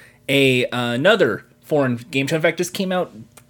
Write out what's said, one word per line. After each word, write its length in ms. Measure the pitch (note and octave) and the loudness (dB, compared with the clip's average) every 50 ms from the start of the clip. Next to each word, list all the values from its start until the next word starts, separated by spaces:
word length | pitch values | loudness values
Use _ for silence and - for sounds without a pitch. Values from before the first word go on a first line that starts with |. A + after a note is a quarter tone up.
| - - _ _ _ | -20 -20 _ _ _
a, 380 | - C3+ C#3 C3+ C3 B2+ B2 A#2+ | 0 2 4 4 4 4 2 0
uh, 280 | - - B2 A#2+ A#2+ A#2+ | -2 -2 -4 -4 -2 -2
another 520 | A#2+ D3 F#3+ A3+ G3+ E3+ B2 G2+ - - _ _ _ | 0 2 2 4 4 2 2 0 -2 -8 _ _ _
foreign 360 | _ - D#3+ D3 C#3 B2+ A#2+ | _ -2 0 0 0 0 -2
game 280 | A#2 A#2+ - - C3+ C3+ | -4 -6 -6 -4 -4 -2
show. 120 | C#3 D#3+ | -2 -2
In 40 | D#3 | 0
fact, 160 | D#3 E3+ D#3+ | 0 0 -2
this 140 | - F3 E3+ | -2 -6 -6
came 200 | - - G3 F#3 | -6 -6 -4 -4
out 220 | F#3 F3+ D#3 - - A2 A2+ - _ - - | -2 -4 -4 -6 -10 -16 -20 -20 _ -20 -20